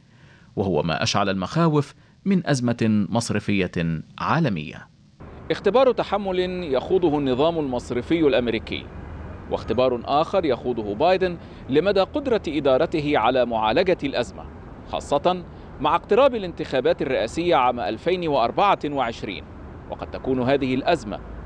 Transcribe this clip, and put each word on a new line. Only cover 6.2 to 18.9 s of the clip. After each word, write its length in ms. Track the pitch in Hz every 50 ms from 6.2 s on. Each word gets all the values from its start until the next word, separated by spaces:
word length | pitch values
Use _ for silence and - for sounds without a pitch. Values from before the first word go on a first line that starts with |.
| 202 190 185 180 185 185 185 180 180 151 131
يخوضه 440 | - - - 180 185 175 160 143
النظام 420 | 147 143 135 123 120 147 165 170 165
المصرفي 600 | 151 135 123 120 - - 127 123 120 - 160 170
الأمريكي، 680 | 156 143 104 120 123 117 110 110 - - 95 67 62 - - - - - - - - - - - - -
واختبار 500 | - - - - 117 120 127 131 123 117 -
آخر 400 | - 135 147 165 - - 190 175
يخوضه 500 | 147 120 120 - 123 123 117 107 101 101
بايدن 420 | 107 147 180 190 185 185 180 170 165 - - - - - -
لمدى 300 | 131 151 170 196 202 196
قدرة 420 | 190 185 - 294 285 277 233 196 -
إدارته 720 | 175 139 156 139 139 131 131 160 165 - 160 143 147 147
على 280 | 127 110 117 131 127 123
معالجة 520 | 120 117 110 110 107 113 156 190 185 175 - 151
الأزمة، 400 | 139 - 110 120 95 90 80 78 71 71 - - - - - -
خاصة 560 | - - 78 - - 139 147 - 175 180 180 170 - - - - - - -
مع 140 | 131 151 160
اقتراب 400 | 170 - - 202 226 277 277 247
الانتخابات 640 | 220 190 175 160 - 156 - 147 131 123 160 175 -
الرئاسية 540 | 160 135 131 98 104 113 - 160 170 175 165
عام 240 | 143 123 127 127 123
ألفين 480 | 101 98 110 107 - 170 185 180 175
وأربعة 520 | 160 143 127 117 113 110 151 196 202 175 - -
وعشرين، 580 | 147